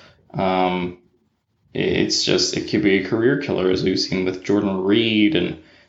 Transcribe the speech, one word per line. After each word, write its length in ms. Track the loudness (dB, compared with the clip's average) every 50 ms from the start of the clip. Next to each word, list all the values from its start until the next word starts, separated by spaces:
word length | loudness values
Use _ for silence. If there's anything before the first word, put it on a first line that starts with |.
| -20 -20 _ _ _ _ -6
um, 640 | -4 -2 0 2 2 2 0 0 -2 -4 -6 -8 -12 _ _ _ _ _ _ _ _ _ _ _ _ _ _ -4
it's 500 | -2 -2 0 0 0 0 0 -2 -2 0
just, 340 | 0 0 0 0 -2 -4
it 120 | -6 -4 -2
could 120 | 0 0
be 160 | 2 2 2
a 100 | 2 0
career 300 | -2 -2 0 2 2 0
killer, 320 | 0 -2 -4 -2 0 0 0
as 140 | 0 0 0
we've 160 | 0 0 0
seen 260 | -2 -2 -2 -2 -2
with 180 | -2 -4 -4 -2
Jordan 400 | 0 0 2 2 0 -2 -2 0
Reed 520 | 2 2 2 2 2 2 2 4 4 4
and 220 | 2 0 -2 -4 -10 -14 -20 -20 -20 _